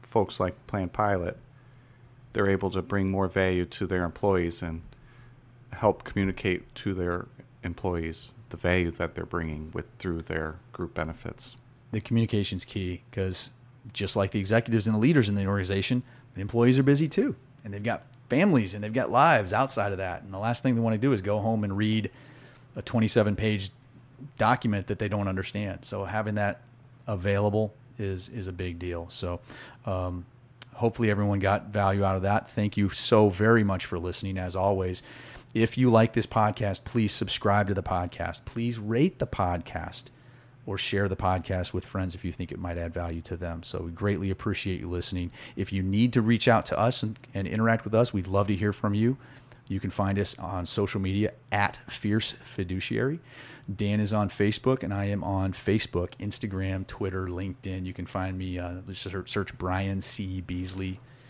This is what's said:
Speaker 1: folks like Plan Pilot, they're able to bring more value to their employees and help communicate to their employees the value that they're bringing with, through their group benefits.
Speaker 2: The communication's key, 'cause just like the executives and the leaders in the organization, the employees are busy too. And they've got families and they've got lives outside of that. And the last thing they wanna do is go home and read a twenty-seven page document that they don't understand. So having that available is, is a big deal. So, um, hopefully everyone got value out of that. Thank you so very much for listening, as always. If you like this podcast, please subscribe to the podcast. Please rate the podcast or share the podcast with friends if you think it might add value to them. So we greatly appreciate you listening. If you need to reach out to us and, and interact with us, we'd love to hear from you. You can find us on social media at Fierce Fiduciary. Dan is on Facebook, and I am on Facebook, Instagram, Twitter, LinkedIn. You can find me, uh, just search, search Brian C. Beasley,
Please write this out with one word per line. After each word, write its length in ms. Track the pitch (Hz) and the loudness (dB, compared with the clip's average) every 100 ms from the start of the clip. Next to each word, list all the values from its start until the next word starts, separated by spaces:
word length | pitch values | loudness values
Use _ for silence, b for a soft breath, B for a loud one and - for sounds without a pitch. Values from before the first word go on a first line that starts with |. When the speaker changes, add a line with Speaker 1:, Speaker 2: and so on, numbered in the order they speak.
Speaker 1:
folks 380 | - 113 95 - | 0 0 0 0
like 260 | 92 - - | -4 -4 -6
Plan 220 | 104 92 | -4 -4
Pilot, 480 | - 104 95 87 - - b b b b b b b - | 0 0 2 -2 -8 -18 b b b b b b b -6
they're 160 | 110 98 | 0 4
able 220 | 98 98 | 4 2
to 120 | 95 | -2
bring 280 | 87 101 95 | 0 0 2
more 180 | 95 92 | 2 0
value 360 | 98 92 90 87 | 2 2 2 0
to 200 | - 92 | -4 -2
their 180 | 92 | 0
employees 560 | 87 - 101 92 85 85 | -2 0 2 4 2 -2
and 200 | 85 82 - B B B B B - - - | -6 -8 -12 B B B B B -20 -20 -16
help 320 | - 107 - | 2 2 2
communicate 680 | - - 95 90 101 87 - - | -2 0 0 0 -2 -2 -4 -6
to 180 | 104 | -4
their 320 | 92 87 87 - - - - | -2 -2 -2 -6 -16 -20 -10
employees 720 | 87 85 95 87 82 80 - - - | -10 -4 -2 -2 -4 -8 -12 -14 -16
the 60 | 85 | -2
value 340 | 90 90 85 | 2 4 2
that 220 | - 82 | -2 -6
they're 100 | 85 82 | -4 -6
bringing 440 | 87 82 76 78 | -4 -4 -6 -8
with, 140 | 80 - - | -10 -10 -8
through 240 | 95 82 | -4 -4
their 340 | 80 80 78 80 - | -4 -4 -4 -8 -16
group 220 | - 82 | -10 -8
benefits. 600 | - 78 80 - - - - - - - | -4 -6 -6 -12 -12 -14 -16 -20 -20 -8
Speaker 2:
The 80 | 110 | -8
communication's 640 | - 113 113 107 98 92 | 0 0 2 0 0 -4
key, 380 | - 104 92 90 - | -6 -6 -6 -6 -8
'cause 380 | - 95 90 - - - - - | -4 -2 -2 -8 -12 -20 -20 -12
just 240 | - 98 107 | -6 -2 0
like 140 | 98 | 0
the 80 | 104 | 0
executives 460 | 98 113 117 113 104 | 2 2 4 2 2
and 80 | |
the 60 | 107 | 4
leaders 280 | 127 156 104 | 6 6 4
in 80 | 101 | 2
the 100 | 98 | 0
organization, 560 | 101 92 98 98 123 B B B | 0 0 -2 0 -2 B B B
the 60 | - | -8
employees 380 | 101 117 120 127 | -2 4 6 6
are 40 | |
busy 240 | 135 143 156 | 6 4 4
too. 280 | - 269 - - - | 2 0 -2 -12 -18
And 80 | 107 | -12
they've 100 | 101 | -6
got 220 | 110 110 - - - | -4 -4 -8 -20 -2
families 460 | 131 202 143 95 | 4 6 6 2
and 100 | 104 | -4
they've 80 | 107 | -4
got 180 | 117 92 | -2 2
lives 420 | 120 160 131 95 | 6 6 6 4
outside 360 | 104 131 - 101 | 2 2 0 0
of 60 | 95 | -2
that. 240 | 95 85 | -4 -6
And 100 | 95 | -8
the 40 | 95 | -4
last 240 | 110 120 | -2 0
thing 120 | 135 | 2
they 60 | 117 | 2
wanna 180 | 113 110 | 2 2
do 140 | 131 | 2
is 100 | 113 | 2
go 160 | 98 104 | 2 0
home 240 | 107 110 | 2 0
and 120 | 104 98 | 0 2
read 340 | 107 110 104 B B B B B B - | 2 2 0 B B B B B B -12
a 60 | |
twenty-seven 540 | - 117 110 120 104 101 | -2 2 4 6 4 2
page 340 | 110 104 95 - - - - - 139 - | 0 0 -4 -12 -20 -20 -20 -20 -18 0
document 500 | 110 - 120 101 92 | 2 4 2 -2 -2
that 100 | 101 | -4
they 100 | 104 | -2
don't 200 | 104 101 | -2 -2
understand. 560 | 95 92 101 104 - | -2 -4 -6 -6 -8
So 200 | - 101 | -8 -8
having 300 | 98 107 107 | -4 -4 -2
that 260 | 104 101 - - - - - - | 0 0 -2 -14 -20 -20 -14 -6
available 680 | 101 95 98 104 107 107 - - - | -2 2 2 2 2 -2 -6 -20 -6
is, 300 | 101 95 - | -4 -4 -8
is 180 | 117 95 | -8 -8
a 60 | |
big 260 | 90 90 85 | -6 -6 -6
deal. 300 | 90 85 85 | -6 -6 -6
So, 320 | - 90 87 B B B B - | -6 -4 -6 B B B B -4
um, 400 | 92 90 90 87 - - - - | -2 -2 -6 -10 -20 -20 -20 -20
hopefully 360 | - 117 113 113 | -2 -2 2 2
everyone 280 | 101 104 101 | 2 2 2
got 300 | 95 101 - | 2 2 0
value 360 | 104 98 101 | 0 2 4
out 120 | 98 95 | 2 2
of 60 | |
that. 280 | 95 104 - | 2 0 0
Thank 260 | - 104 104 | -2 0 2
you 140 | 98 | 0
so 380 | - - 110 107 | 0 4 8 6
very 340 | 92 107 113 | 6 6 6
much 220 | 104 92 - | 6 0 -4
for 120 | 87 | -6
listening, 400 | 90 87 98 92 | -4 -6 -6 -4
as 180 | 90 92 | -4 0
always. 460 | 98 98 92 92 B B B B B | 2 2 0 -4 B B B B B
If 240 | 113 113 - | 2 2 4
you 100 | 127 | 6
like 260 | 113 117 | 6 6
this 120 | - - | 2 0
podcast, 560 | 113 107 107 104 95 | 2 2 2 -2 -4
please 280 | - 120 104 | -4 0 0
subscribe 560 | - 101 - 107 101 98 | 0 -2 0 4 4 4
to 60 | |
the 80 | 95 | 0
podcast. 600 | - 92 87 - 87 - | 0 -2 -2 -6 -8 -8
Please 340 | - 117 120 113 | -10 -4 -4 -4
rate 400 | 104 113 175 - | -2 2 2 0
the 60 | - | -6
podcast 800 | - 90 87 - 85 82 - - B B B B B - | 0 0 0 -4 -8 -8 -10 -14 B B B B B -8
or 100 | 98 | -6
share 280 | - 98 98 | -2 2 2
the 60 | |
podcast 580 | 95 95 92 - 92 90 | 2 0 0 0 -4 -2
with 120 | 90 | -6
friends 300 | - 98 92 90 | -6 -4 -4 -4
if 80 | |
you 80 | 90 | -8
think 180 | - 90 | -6 -8
it 80 | 90 | -6
might 200 | 90 85 | -6 -4
add 140 | 85 | -6
value 280 | 87 85 82 | -4 -4 -6
to 160 | - 85 | -8 -8
them. 260 | 87 82 | -6 -8
So 200 | 82 90 | -8 -8
we 100 | 85 | -8
greatly 380 | 85 101 98 95 | -2 0 0 0
appreciate 500 | 95 110 98 98 92 | -2 -2 -2 -2 -4
you 80 | 85 | -4
listening. 420 | 90 85 92 87 B B | -4 -4 -4 -4 B B
If 180 | - 95 | -8 -4
you 100 | 98 | 0
need 300 | 95 101 120 | 2 4 4
to 80 | 120 | 4
reach 260 | 110 113 - | 4 4 6
out 180 | 113 - | 4 4
to 120 | - | 2
us 260 | 113 - | 2 2
and, 140 | 110 107 - | -4 -6 -10
and 120 | 98 95 | -6 -2
interact 380 | 110 113 113 | 2 4 2
with 100 | 107 | 4
us, 180 | 110 120 | 4 4
we'd 140 | 101 90 | 0 2
love 220 | 98 101 | 2 2
to 80 | 98 | 2
hear 160 | 104 | 0
from 220 | 101 104 | 0 0
you. 220 | 104 113 135 B B B B - | 2 2 0 B B B B -6
You 100 | 98 | -4
can 120 | 95 | -2
find 280 | - 98 98 | 0 0 2
us 180 | 101 - | 0 -4
on 280 | 85 95 87 | -6 -6 -4
social 340 | - 101 101 | -2 -2 0
media 340 | 92 98 104 - - | 0 0 0 -4 -4
at 260 | 101 101 - - | 0 0 -2 -12
Fierce 440 | - 104 107 - - | -4 0 2 0 -6
Fiduciary. 800 | - - 90 92 - 113 127 165 B B B B - | -12 -6 -4 -4 -2 -2 -2 -4 B B B B -12
Dan 260 | 101 104 104 | -4 0 2
is 120 | 104 | 2
on 160 | 107 101 | 2 0
Facebook, 540 | - 104 - 127 131 | 2 2 2 0 0
and 100 | 85 | 0
I 140 | 101 101 | -2 -2
am 160 | 101 | -2
on 280 | - 95 95 | -2 0 0
Facebook, 580 | 92 - 104 - 87 87 - | -2 0 2 2 -2 -4 -6
Instagram, 680 | 104 - 107 95 95 95 95 | -8 -6 -6 -4 -2 -4 -6
Twitter, 400 | - 98 92 92 | -4 -4 -2 -4
LinkedIn. 580 | 90 98 90 98 92 92 | -4 -6 -8 -8 -6 -6
You 80 | |
can 100 | 90 87 | -8 -8
find 300 | 98 95 95 | -4 -4 -4
me, 220 | 92 87 | -6 -6
uh, 220 | 87 90 98 | -6 -8 -12
just 160 | 92 | -10
search, 280 | 98 95 90 | -8 -8 -4
search 260 | 104 95 - | -4 -4 -4
Brian 440 | 92 92 98 98 | -2 0 0 -2
C. 380 | - - 95 92 | -4 -6 -6 -6
Beasley, 580 | 85 90 92 95 95 92 B B | -6 -6 -6 -6 -6 -8 B B